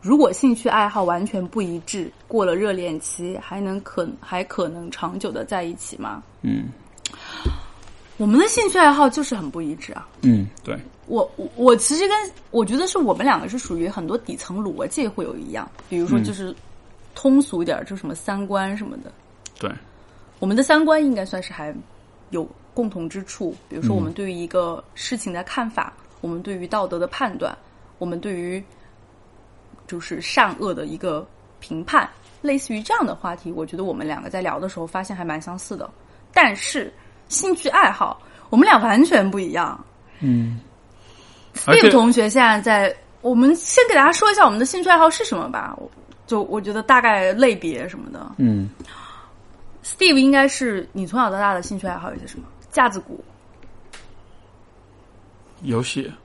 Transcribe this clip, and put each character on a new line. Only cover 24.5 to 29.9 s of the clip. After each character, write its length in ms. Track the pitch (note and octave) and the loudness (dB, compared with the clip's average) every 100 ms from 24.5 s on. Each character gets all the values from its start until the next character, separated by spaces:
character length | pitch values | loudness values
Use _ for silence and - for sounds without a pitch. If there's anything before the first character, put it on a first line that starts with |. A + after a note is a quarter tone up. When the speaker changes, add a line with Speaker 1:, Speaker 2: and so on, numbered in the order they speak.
| F3+ E3+ D#3+ - | -2 -2 -6 -14
Speaker 1:
事 220 | - - A#3+ | -14 -8 -6
情 160 | - | -6
的 100 | F3 | -8
看 260 | F#3 - A#3 | -8 -6 -6
法， 240 | G#3+ - - | -6 -8 -12
Speaker 2:
嗯。 80 | - - | -20 -12
Speaker 1:
我 80 | E3+ | -8
们 120 | E3+ | -8
对 140 | F#3 F#3+ | -8 -10
于 100 | F3 | -4
道 200 | G#3+ F#3 | -4 -2
德 100 | F3 | -4
的 120 | F3+ | -6
判 280 | - B3+ F#3 | -4 -6 -4
断， 200 | - - _ _ - _ | -8 -8 _ _ -20 _
我 80 | F3 | -8
们 140 | E3+ | -8
对 140 | G3+ | -8
于 280 | F#3 F3 F#3 G3+ - - _ - _ _ _ _ _ _ - | -8 -6 -8 -12 -20 -20 _ -20 _ _ _ _ _ _ -20
就 140 | - | -14